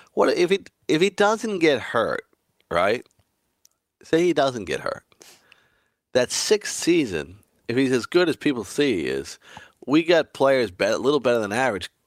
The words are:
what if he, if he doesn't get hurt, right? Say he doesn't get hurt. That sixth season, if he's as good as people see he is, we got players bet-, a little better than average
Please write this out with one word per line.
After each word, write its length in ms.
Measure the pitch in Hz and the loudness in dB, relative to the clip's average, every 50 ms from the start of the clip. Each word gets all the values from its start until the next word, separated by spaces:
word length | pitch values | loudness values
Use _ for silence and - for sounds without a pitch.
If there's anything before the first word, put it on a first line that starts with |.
| - _ - | -20 _ -2
what 160 | - - - - | 0 0 0 2
if 140 | 160 180 165 | 0 2 0
he, 140 | 196 190 - - _ _ _ - | 0 -2 -2 -12 _ _ _ -2
if 120 | 156 156 | 0 2
he 80 | 185 202 | 2 0
doesn't 500 | 190 - 208 208 226 214 - 220 202 175 | 2 2 2 2 2 0 -4 -6 -4 2
get 180 | 165 156 135 110 | 2 2 2 2
hurt, 460 | - - - 117 104 80 58 - - _ _ _ _ _ _ _ _ - | -2 -2 -2 0 0 0 -2 -6 -8 _ _ _ _ _ _ _ _ -4
right? 380 | 82 85 92 101 117 123 - _ _ _ _ _ _ _ _ _ _ _ _ _ _ _ _ _ _ _ | 0 0 2 2 0 -2 -6 _ _ _ _ _ _ _ _ _ _ _ _ _ _ _ _ _ _ _
Say 200 | - - 160 165 175 | -6 0 0 2 2
he 80 | 175 | 2
doesn't 320 | 156 151 139 135 123 113 95 | 2 2 0 0 -2 -4 -6
get 160 | 80 67 - | -6 -6 -6
hurt. 240 | - - - - _ _ _ _ - - - _ _ _ _ _ _ _ _ _ _ _ _ _ _ _ - | -6 -8 -8 -8 _ _ _ _ -20 -20 -20 _ _ _ _ _ _ _ _ _ _ _ _ _ _ _ 0
That 180 | 127 123 - | 0 0 0
sixth 420 | - - - - 214 208 - - - | -2 -6 0 0 0 0 0 -6 -10
season, 600 | - - 160 175 170 139 104 87 76 69 78 95 - _ _ _ _ _ - | -4 0 2 2 2 2 -2 -4 -6 -8 -8 -14 -20 _ _ _ _ _ -4
if 80 | 117 | 0
he's 160 | 131 135 127 | 0 0 2
as 140 | 131 120 - | 0 -2 -2
good 220 | - - 175 180 165 | 0 2 2 2 2
as 60 | 123 | 0
people 300 | - - 151 131 117 98 | -2 -2 -2 -2 -2 -6
see 320 | - - - 147 135 107 85 | -8 -2 -2 0 0 0 -2
he 40 | 69 | -2
is, 320 | 64 67 69 69 - - _ _ - - - - - _ _ - | -4 -4 -6 -6 -10 -16 _ _ -20 -20 -20 -20 -20 _ _ -4
we 160 | - 143 160 | 0 2 2
got 300 | 160 165 175 160 131 _ | 4 4 4 2 2 _
players 380 | _ - 139 135 135 127 117 98 | _ 0 2 2 4 2 0 -2
bet-, 220 | 90 - 98 104 110 | -2 -2 0 0 0
a 40 | 80 | 0
little 220 | 107 135 151 139 | 0 0 0 2
better 180 | 113 127 120 117 | 2 2 0 0
than 140 | 107 98 | 0 -2
average 380 | 104 123 131 123 101 90 - - _ _ _ | -2 0 0 0 -2 -4 -8 -10 _ _ _